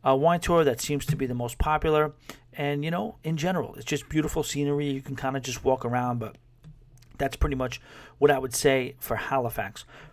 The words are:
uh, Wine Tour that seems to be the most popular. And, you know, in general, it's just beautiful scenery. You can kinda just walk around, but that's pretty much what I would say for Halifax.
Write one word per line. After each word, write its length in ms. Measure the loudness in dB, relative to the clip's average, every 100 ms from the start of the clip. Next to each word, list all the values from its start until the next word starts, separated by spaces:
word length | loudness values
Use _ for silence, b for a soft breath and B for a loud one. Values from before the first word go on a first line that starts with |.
| 2
uh, 100 | 4
Wine 240 | 4 4
Tour 240 | 4 6
that 160 | 6 2
seems 260 | -2 -2 -2
to 100 | -2
be 100 | -2
the 80 |
most 220 | -4 -4 -2
popular. 560 | 0 2 2 2 2 -2 B B B
And, 320 | -6 -2 -2
you 60 | -2
know, 280 | -4 -6 -8
in 140 | -4 -2
general, 380 | 0 -2 -4 -8
it's 80 |
just 240 | -4 -4 -2
beautiful 340 | -2 0 -2
scenery. 480 | -4 -2 0 0 -2
You 120 | -4
can 120 | -6
kinda 260 | -6 -4 -4
just 240 | -6 -2
walk 200 | 0 2
around, 340 | 0 0 0 -2
but 180 | -6 -12 -20 _ -20 -20 -20 -20 -14 -4
that's 200 | -4 0
pretty 200 | -2 0
much 240 | -4 -6 B B B B
what 120 | 4
I 80 | 4
would 160 | 0
say 420 | 2 4 4 0 -8
for 180 | -6 -4
Halifax. 680 | -2 -2 -2 -4 -6 -8 -18 B B